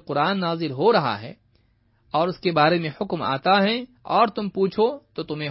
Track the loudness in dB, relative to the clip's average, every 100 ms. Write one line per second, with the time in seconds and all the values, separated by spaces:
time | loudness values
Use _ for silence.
0 | -2 0 0 0 -2 -2 -4 0 2 4
1 | 2 -2 -8 -16 _ _ _ _ _ _
2 | _ -2 -2 -2 -2 2 4 2 -2 -6
3 | -6 -4 -2 -2 2 4 2 -2 -8 _
4 | -2 2 2 0 -6 -2 -2 2 0 -2
5 | -10 -12 -8 -6 -6